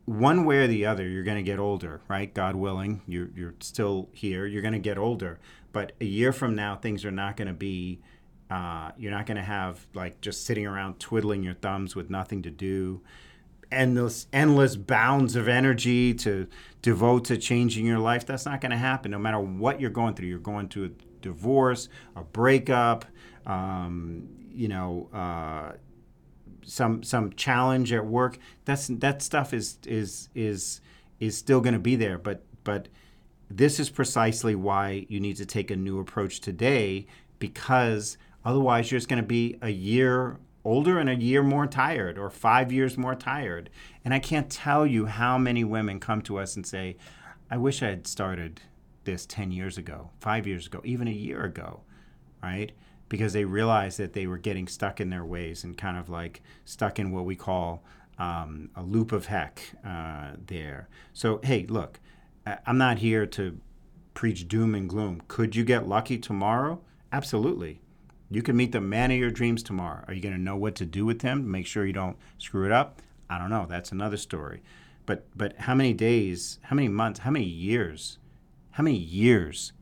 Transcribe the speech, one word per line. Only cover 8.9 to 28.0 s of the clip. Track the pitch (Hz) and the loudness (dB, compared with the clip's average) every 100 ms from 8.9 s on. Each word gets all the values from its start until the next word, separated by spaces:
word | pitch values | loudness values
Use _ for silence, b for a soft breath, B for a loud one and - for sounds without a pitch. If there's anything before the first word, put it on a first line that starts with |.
| - | -10
you're | 107 | -6
not | 101 104 | -4 -4
gonna | 104 | -4
have, | 95 101 92 87 - 98 | -4 -4 -4 -6 -12 -8
like, | 90 - | -8 -8
just | 101 - - | -8 -8 -2
sitting | 107 104 | -2 -2
around | 98 95 95 | -4 -6 -8
twiddling | - 113 104 101 | -2 0 0 0
your | 92 90 | -4 -4
thumbs | 101 98 95 95 | -4 -4 -4 -6
with | 85 | -6
nothing | 95 92 101 | -6 -4 -6
to | 85 | -8
do, | 73 95 95 92 95 B B B B B - - | -6 -4 -2 -2 -6 B B B B B -20 -4
endless, | 127 127 123 120 113 - | 2 4 4 2 -2 -2
endless | 135 151 143 135 101 | 4 6 8 6 2
bounds | 98 117 117 139 127 120 | 0 4 6 6 4 4
of | 110 | 4
energy | 123 135 117 123 123 123 | 6 6 4 4 4 4
to | 117 107 98 92 B B B | 2 0 -2 -4 B B B
devote | 120 98 117 123 120 | 2 4 6 6 4
to | 113 | -2
changing | - 120 120 110 113 | 2 4 4 2 2
your | 113 | 2
life. | 113 120 120 | 2 2 0
That's | 131 143 | -6 -4
not | 139 | -4
gonna | 127 117 | -2 0
happen. | 131 131 - | 0 0 -2
No | 101 | -2
matter | 110 107 | 0 0
what | 98 92 117 139 | -2 0 0 0
you're | 127 | -2
going | 107 113 | 0 0
through, | 92 90 | 0 -6
you're | 87 | -6
going | 87 104 98 | -6 -6 -6
through | 104 95 | -6 -8
a | - - - | -10 -20 -14
divorce, | 95 80 104 135 131 123 - B B - | -12 -4 4 6 6 4 -4 B B -16
a | |
breakup, | - 110 123 135 135 123 117 113 - B B B - | -8 4 6 6 6 4 6 4 -2 B B B -6
um, | 95 95 92 87 87 82 82 - - - | -4 -2 -4 -4 -6 -6 -10 -12 -18 -14
you | - 107 | -6 -4
know, | 95 90 87 - | -2 -4 -4 -6
uh, | 107 90 85 80 78 76 - - - - - - - - - | -6 -4 -4 -6 -6 -8 -14 -20 -20 -20 -20 -20 -20 -20 -20
some, | - - 120 113 | -12 -2 0 0
some | - 123 104 | 0 0 0
challenge | - - 123 131 131 120 | -2 0 4 4 2 2
at | 113 | 0